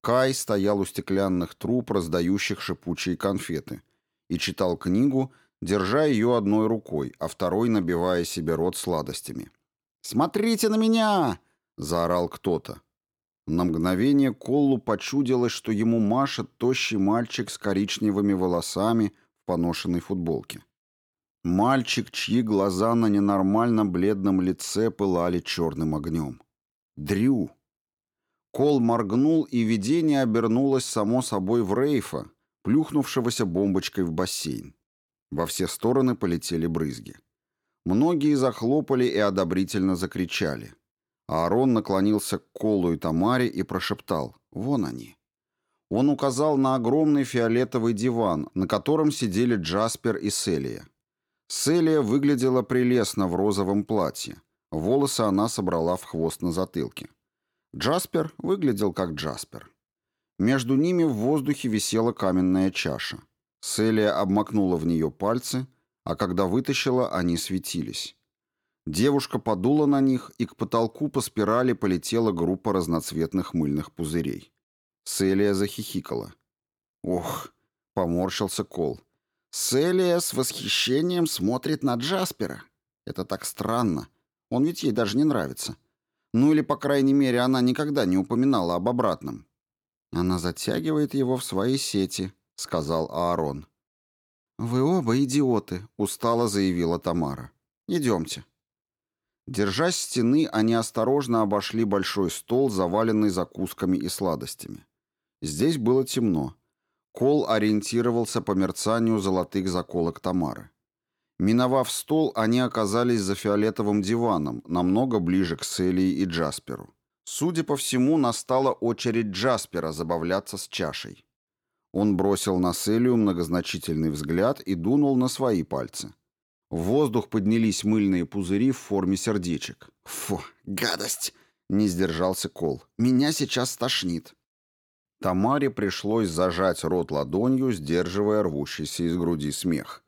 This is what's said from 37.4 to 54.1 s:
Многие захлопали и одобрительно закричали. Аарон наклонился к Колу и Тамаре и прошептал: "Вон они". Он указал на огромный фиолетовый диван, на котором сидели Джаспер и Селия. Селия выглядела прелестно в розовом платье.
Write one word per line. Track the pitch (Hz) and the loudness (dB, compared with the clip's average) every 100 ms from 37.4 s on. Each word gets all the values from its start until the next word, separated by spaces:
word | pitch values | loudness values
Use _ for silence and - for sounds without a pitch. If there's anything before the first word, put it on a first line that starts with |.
| _ _ _ _ 85 | _ _ _ _ 0
Многие | 98 156 170 147 147 | 2 4 2 2 2
захлопали | 131 110 117 147 - 131 | 2 0 0 0 2 2
и | 123 92 | 2 2
одобрительно | 104 95 87 90 92 104 92 90 | 2 2 0 0 0 0 0 0
закричали. | 90 - 87 - 85 64 53 - _ _ _ _ - | -2 -4 -4 -2 -2 -4 -10 -20 _ _ _ _ -4
Аарон | 80 85 110 135 | 0 2 4 4
наклонился | 113 104 95 101 104 - 95 | 2 2 2 4 2 0 -6
к | _ | _
Колу | - 107 104 87 | -4 0 2 2
и | 82 | 0
Тамаре | 82 80 101 127 123 | 0 2 2 2 0
и | - | -2
прошептал: | 85 92 - 101 - 85 65 - _ | -4 -4 -4 -6 -4 -4 -4 -10 _
"Вон | - 117 143 78 | -8 -2 -2 -2
они". | 60 58 _ _ _ _ _ _ _ _ | -8 -16 _ _ _ _ _ _ _ _
Он | 104 139 | 2 2
указал | 143 139 127 151 139 | 2 0 2 2 2
на | 135 131 | 2 2
огромный | 117 147 156 143 | 2 4 4 2
фиолетовый | 131 127 113 117 120 127 113 | 2 0 2 2 0 0 0
диван, | 107 123 117 104 78 - | 0 0 2 2 0 -2
на | 92 104 | -4 0
котором | 104 - 156 151 | 0 2 2 2
сидели | - 117 92 123 110 | 0 -2 2 2 2
Джаспер | 78 92 113 - 117 104 | 0 0 0 0 -4 -2
и | 104 | -2
Селия. | - - 78 65 55 - _ _ _ _ _ _ | -2 -2 -2 -4 -10 -16 _ _ _ _ _ _
Селия | - - 170 160 156 | -4 0 2 4 4
выглядела | 113 135 143 139 131 127 | 2 2 2 2 2 2
прелестно | 107 127 123 123 101 - 95 | 2 2 4 4 2 0 0
в | 87 | 2
розовом | 101 98 95 101 | 2 2 2 0
платье. | - 107 80 | 0 0 0